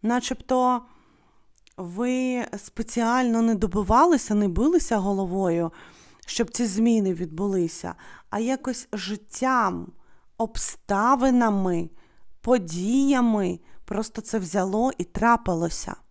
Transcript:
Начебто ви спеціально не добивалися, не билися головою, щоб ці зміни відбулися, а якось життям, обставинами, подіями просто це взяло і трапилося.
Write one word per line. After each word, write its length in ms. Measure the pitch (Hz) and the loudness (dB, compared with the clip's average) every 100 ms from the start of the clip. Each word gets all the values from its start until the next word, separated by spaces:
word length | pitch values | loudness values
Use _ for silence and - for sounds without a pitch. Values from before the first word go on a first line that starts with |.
Начебто 800 | 214 247 247 247 - 254 254 247 240 _ _ _ _ _ _ _ _ - | 0 0 -2 -8 -2 2 2 0 -4 _ _ _ _ _ _ _ _ -14
ви 680 | 180 180 247 254 254 247 - 202 | -10 -4 -2 0 -2 -2 -6 -10
спеціально 840 | - - 226 - 226 247 247 226 | -12 -8 -4 0 2 2 2 2
не 120 | 226 | 2
добивалися, 800 | 220 202 190 190 226 339 302 - | 2 0 0 4 6 6 4 2
не 140 | 208 202 | 0 2
билися 500 | 175 269 349 - 220 | 2 4 2 2 0
головою, 720 | 196 196 190 190 190 170 165 - - - - - - | 0 0 -2 0 0 2 -2 -6 -20 -20 -20 -20 -10
щоб 240 | - 226 | -4 -2
ці 160 | - 233 | 0 -2
зміни 480 | 185 226 226 196 | 2 4 4 2
відбулися, 800 | 170 170 156 202 190 170 - 180 175 - - - | -2 -6 -4 -2 0 -2 -4 -10 -12 -18 -20 -8
а 80 | 208 | -4
якось 500 | 226 262 262 240 - | -2 -2 -4 -8 -8
життям, 1000 | 208 185 208 - - 262 254 202 180 175 - - - _ _ | -10 -6 -8 -10 -4 0 2 0 -2 -10 -16 -20 -20 _ _
обставинами, 1500 | 226 226 - - - 196 226 269 262 247 233 202 190 170 165 - - - - - | -6 -4 -6 -8 -4 0 2 4 4 4 4 2 0 -2 -4 -12 -20 -20 -20 -10
подіями 1200 | - 247 170 170 190 262 277 269 240 214 185 175 - - | 0 0 0 -4 0 2 2 2 2 2 -2 -4 -12 -18
просто 380 | - - 220 - | -8 -6 -6 -8
це 160 | 220 220 | -6 -4
взяло 540 | 180 185 185 202 254 - | -2 -2 0 0 0 -2
і 60 | |
трапилося. 920 | - - 233 233 214 170 165 - - - - | -6 0 2 2 2 -2 -2 -4 -8 -10 -14